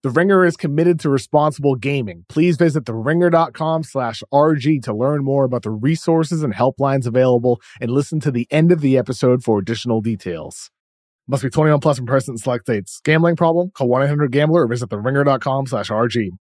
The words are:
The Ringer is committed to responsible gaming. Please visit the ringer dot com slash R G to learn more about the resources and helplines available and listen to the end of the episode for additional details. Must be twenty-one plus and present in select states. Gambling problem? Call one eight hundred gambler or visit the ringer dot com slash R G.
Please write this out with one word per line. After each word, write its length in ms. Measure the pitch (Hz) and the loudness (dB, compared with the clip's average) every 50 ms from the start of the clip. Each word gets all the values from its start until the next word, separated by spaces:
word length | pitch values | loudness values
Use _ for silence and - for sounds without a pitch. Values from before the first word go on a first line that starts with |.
| _ | _
The 60 | 135 | 0
Ringer 340 | 117 151 175 196 196 185 185 | 0 2 2 4 4 4 4
is 140 | 170 165 - | 2 0 -2
committed 420 | - 156 143 151 170 175 175 160 | -6 -4 0 2 2 2 2 2
to 100 | - 156 | 0 0
responsible 640 | 139 135 - - - 151 147 151 147 - 143 143 135 | 0 0 -2 0 0 2 2 2 0 0 0 0 0
gaming. 500 | 120 104 135 143 139 120 101 87 85 87 _ | 0 -2 -4 -4 -4 -4 -6 -10 -14 -18 _
Please 300 | - 151 160 180 170 127 | -2 0 2 2 2 2
visit 280 | 175 165 135 156 117 | 2 2 2 -2 -4
the 80 | - 113 | -4 -8
ringer 360 | 113 113 135 156 170 175 175 | -6 -2 -2 0 2 2 4
dot 240 | 165 165 165 139 117 | 4 2 2 0 -4
com 300 | - 160 156 160 160 160 | -6 -4 -2 -2 -4 -4
slash 380 | - - 135 127 117 113 - - _ - | -6 -6 -6 -4 -4 -6 -10 -10 _ 2
R 200 | 143 147 156 160 | 2 4 4 2
G 280 | 147 120 147 156 143 | 2 2 0 0 0
to 120 | 113 - 107 | -2 -6 -4
learn 300 | 107 123 139 147 147 139 | -2 -2 -2 -2 -2 -2
more 220 | 135 135 139 135 | -2 0 0 0
about 180 | 127 123 120 - | 0 -2 -4 -4
the 60 | 107 | -6
resources 760 | 110 107 110 143 160 156 - - 165 160 160 147 175 160 151 | -8 -2 -2 -2 -2 -2 0 0 2 2 0 0 -2 -4 -4
and 100 | 135 98 | -4 -2
helplines 540 | - 123 131 135 - 139 139 135 139 120 120 | 0 0 0 0 -2 -2 -2 0 -2 -2 0
available 540 | 113 127 127 127 123 120 117 127 120 117 _ - - - | 2 2 4 4 2 2 2 0 0 0 _ -20 -16 -10
and 100 | 127 113 | -6 -2
listen 300 | 120 139 143 - 165 156 | -2 -2 -2 -2 -4 -4
to 100 | 139 151 | -4 -2
the 160 | 123 123 120 _ | -2 -2 -4 _
end 220 | - 156 160 170 180 | 0 2 4 4 4
of 80 | 160 | 4
the 160 | 147 135 131 127 | 2 2 2 2
episode 480 | 123 - 127 - - 127 123 127 120 | 0 -2 -4 0 2 2 2 2 2
for 140 | - 110 104 | 0 0 0
additional 420 | 95 85 113 101 - 120 117 113 | 0 -2 -6 -6 -2 -2 -2 -2
details. 680 | 104 117 110 92 - 113 87 80 76 - - - - - _ _ _ _ _ _ _ _ _ _ _ | -2 -4 -6 -4 -6 -10 -8 -8 -10 -14 -16 -18 -20 -20 _ _ _ _ _ _ _ _ _ _ _
Must 160 | - 127 135 | -6 -4 -4
be 80 | - 131 | -4 -2
twenty-one 300 | - - 151 156 151 143 | 0 2 4 4 2 4
plus 200 | 135 156 143 120 | 2 0 0 0
and 60 | 127 | -2
present 300 | 117 127 135 127 - 123 | 0 0 -2 -2 -2 -10
in 20 | 113 | -6
select 280 | - 135 123 120 _ | -4 -4 -4 -4 _
states. 340 | - 120 101 92 - - - _ | -2 -2 -2 -4 -8 -16 -6 _
Gambling 320 | - 156 160 165 170 170 156 | 2 2 4 4 2 2 2
problem? 340 | 175 165 165 170 175 185 _ | 2 2 2 0 -2 -4 _
Call 140 | - 139 123 | -4 0 0
one 160 | 123 127 139 | 2 2 2
eight 60 | 143 | 0
hundred 240 | 147 147 147 131 120 | 0 0 -2 0 2
gambler 300 | 143 147 156 160 175 151 | 0 2 2 2 2 2
or 40 | 113 | 0
visit 220 | 117 120 120 101 | -2 -4 -6 -6
the 100 | - 104 | -8 -6
ringer 240 | 104 127 135 139 143 | -4 -2 0 2 2
dot 160 | 143 135 131 | 2 2 0
com 280 | - 143 131 135 135 131 | -2 -4 -4 -4 -4 -4
slash 220 | 131 110 101 - | -4 -6 -4 -4
R 200 | 110 107 120 120 | -2 0 0 0
G. 240 | 107 120 107 92 87 95 _ | 0 -2 -4 -4 -6 -12 _